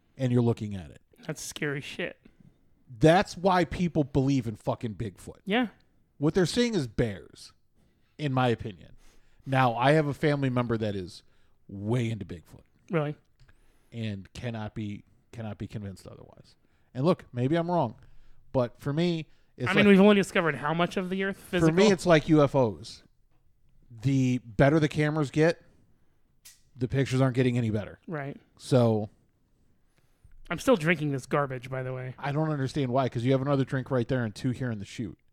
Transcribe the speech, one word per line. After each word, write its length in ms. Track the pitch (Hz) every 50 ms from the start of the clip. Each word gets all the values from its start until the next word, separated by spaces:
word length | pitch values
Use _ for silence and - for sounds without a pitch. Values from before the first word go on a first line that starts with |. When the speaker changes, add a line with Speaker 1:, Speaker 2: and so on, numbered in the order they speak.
| _ _ _ -
Speaker 1:
and 140 | 131 123
you're 100 | 123 123
looking 340 | 117 117 113 - 110 104 101
at 140 | 95 80 69
it. 100 | 53 - - _ _ _ - -
Speaker 2:
That's 140 | 151 -
scary 400 | - - - - 156 147 139 147
shit. 360 | - - - - 180 - - - _ - _ _ - - _ _ _ _ _ _ _ - 127 107
Speaker 1:
That's 360 | 156 156 165 190 208 - -
why 300 | 180 165 196 180 180 170
people 380 | - - - 180 165 - 165 143
believe 420 | 127 - 143 131 139 139 131 110 117
in 80 | 104
fucking 380 | - - 139 117 - - 113 101
Bigfoot. 440 | - 117 101 87 - - - - - _
Speaker 2:
Yeah. 220 | 190 202 247 254 190 - _ _ _ _ _ _ _ _ -
Speaker 1:
What 160 | 139 160 -
they're 120 | 196 175
seeing 300 | - - 240 240 233 226
is 120 | 175 135 113
bears, 640 | - - 127 110 98 82 64 - - - - - - _ _ _ _ _ _ _ _ _ _ _ _ -
in 140 | 151 143
my 160 | 131 131 127 123
opinion. 420 | 214 - - 113 95 82 - - - - - - - - - _ _ _ _
Now, 300 | 135 131 131 131 123 113
I 160 | 117 123 139
have 160 | 151 160 151 147
a 60 | 131
family 360 | - - 151 143 143 139 131
member 280 | 123 123 123 117 117 107
that 180 | 113 107 101
is 280 | 98 90 85 - - - _ _ _ _ _ _ _ _ -
way 420 | 98 98 101 107 120 131 117 113
into 160 | 113 101 95
Bigfoot. 380 | - 98 80 - - - - - _ _ _ _ -
Speaker 2:
Really? 260 | 190 160 147 147 147 - _ _ _ _ - - _ _ _ _ _ _ _ _
Speaker 1:
And 400 | 120 117 110 110 101 98 90 - -
cannot 400 | - - 123 113 110 107 107 -
be, 300 | 117 107 104 104 - - _ _ _ _ _ -
cannot 240 | 120 110 107 101 -
be 100 | 107 -
convinced 400 | - 113 101 98 95 - - -
otherwise. 480 | - - - - - - - _ _ _ _ _ _ _ _ _ -
And 120 | 123 139
look, 200 | 175 175 - - - -
maybe 220 | 123 123 135 160
I'm 140 | 170 165 170
wrong, 260 | 175 170 139 110 - - - - - - - - - - - - -
but 260 | 131 120 120 - -
for 140 | - 147 143
me, 340 | 160 175 175 170 160 156 - - _ _ _ _ -
it's 120 | 123 180
Speaker 2:
I 40 | 190
mean, 120 | 208 208
Speaker 1:
like 60 | 202
Speaker 2:
we've 100 | 196 185
only 140 | 196 208 208
discovered 400 | 202 180 - - 202 170 156 147
how 180 | - 147 147 160
much 240 | 170 175 175 - 202
of 120 | 185 180
the 140 | 190 190 196
Earth 140 | 196 190 -
Speaker 1:
For 180 | - - 190
me, 40 | 175
Speaker 2:
physical? 320 | 165 160 160 180 208 214 196
Speaker 1:
it's 120 | - -
like 220 | 180 165 156 - -
U 140 | 156 151 143
F 120 | 131 -
Os. 480 | 139 127 110 90 76 - - - - - _ _ _ _ _ _ _ _ _ _ _ _ _ _ _ - - 120 110
The 380 | - 139 139 135 131 127 123 123
better 400 | - 117 104 - 143 139 156 165
the 80 | 151 143
cameras 420 | - 151 151 151 151 156 147 123
get, 300 | - 151 156 170 170 - - _ _ _ _ _ _ _ _ _ _ _ _ _ _ _ _ - - _ _ _ _ -
the 100 | 127 117
pictures 320 | - 135 131 - 131 127
aren't 140 | 135 131 120
getting 220 | 131 127 127 120 123
any 120 | 120 110
better. 300 | 104 107 95 - 80 - _ -
Speaker 2:
Right. 280 | 170 147 139 143 - - - _ _ -
Speaker 1:
So 520 | - - 139 123 120 117 110 107 107 - - _ _ _ _ _ _ _ _ _ _ _ _ _ _ _ _ _ _ _ _ _ - - - - - -
Speaker 2:
I'm 100 | 170 160
still 160 | - 269 247
drinking 360 | 180 151 165 180 143 151 147 139
this 120 | 131 -
garbage, 440 | - - 147 143 131 131 127 123 131
by 140 | 131 131 127
the 100 | 127 131
way. 220 | 127 127 127 - -
Speaker 1:
I 140 | - 143 135
don't 160 | 151 156 156
understand 420 | 151 139 131 123 - 151 135 123
why, 160 | 120 135 120 120
'cause 160 | - 120 113
you 80 | 131
have 100 | 135 131
another 220 | 131 143 143 135 131
drink 280 | - - 131 123 -
right 160 | 135 127 117 -
there 180 | 135 127 117
and 100 | 107 -
two 140 | - - 131
here 220 | 120 - 135 123
in 80 | 113 104
the 60 | 98
chute. 320 | - - - 117 85 - - _ _